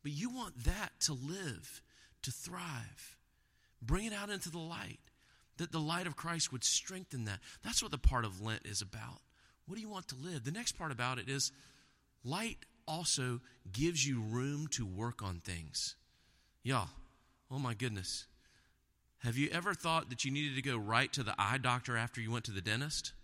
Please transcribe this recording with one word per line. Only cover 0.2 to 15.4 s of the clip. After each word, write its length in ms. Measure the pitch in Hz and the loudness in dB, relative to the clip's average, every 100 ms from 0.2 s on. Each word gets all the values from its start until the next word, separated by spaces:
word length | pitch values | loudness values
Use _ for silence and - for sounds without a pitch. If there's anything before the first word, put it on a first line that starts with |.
| 240 | -2
want 360 | 254 214 127 | -4 -6 2
that 360 | 117 185 202 - | 2 2 -2 2
to 120 | - | 2
live, 640 | 135 139 190 170 113 - - - - - _ | 2 -4 -4 -4 -6 -10 -16 -18 -20 -20 _
to 100 | - | -6
thrive. 840 | - 180 180 175 131 104 - - - _ _ _ _ _ _ | -6 -6 -6 -4 -6 -8 -12 -18 -18 _ _ _ _ _ _
Bring 240 | 113 175 | 4 4
it 80 | 226 | 4
out 180 | 208 208 | -2 -2
into 200 | 196 175 | -2 -2
the 80 | 170 | -6
light, 400 | 160 170 196 - - _ - - _ - | -6 -6 -8 -12 -18 _ -20 -20 _ -6
that 160 | 175 | -2
the 80 | 160 | 0
light 260 | 151 170 180 | 2 0 -2
of 100 | 139 | -4
Christ 360 | 165 165 - | -2 0 0
would 120 | 131 | 2
strengthen 600 | - - - 185 185 131 | 4 2 0 -8 -6 -4
that. 160 | 110 98 - - | -2 -4 -8 -8
That's 200 | 214 233 | 0 0
what 100 | 226 | 2
the 60 | 139 | 6
part 260 | - 123 | 8 8
of 180 | 110 92 | 2 -2
Lent 240 | 110 110 - | -2 -2 -2
is 160 | 101 | -4
about. 400 | 98 110 113 120 _ _ - _ - | -4 -8 -10 -12 _ _ -20 _ -10
What 100 | 202 | -8
do 40 | |
you 80 | 214 | -6
want 200 | 196 - | -8 -8
to 80 | 131 | -8
live? 280 | 165 156 | -6 -4
The 60 | 117 | -4
next 220 | 185 240 | -2 -2
part 200 | - 165 | -2 -4
about 260 | 120 123 127 | 0 0 0
it 120 | 110 | -2
is 220 | 139 - - - - - _ _ _ | 2 0 -2 -20 -20 -20 _ _ _
light 340 | 120 175 226 - - - - | -4 0 -2 -4 -14 -14 -4
also 540 | 160 175 - 127 120 - - 95 | 0 2 2 2 -2 -6 -16 -8
gives 320 | 95 160 165 | 2 2 4
you 160 | 135 151 | 2 2
room 460 | 107 120 135 147 151 | 2 0 0 -2 -2
to 160 | - | -2
work 380 | 104 92 120 - | -2 -2 -2 -2
on 180 | 98 87 | -4 -4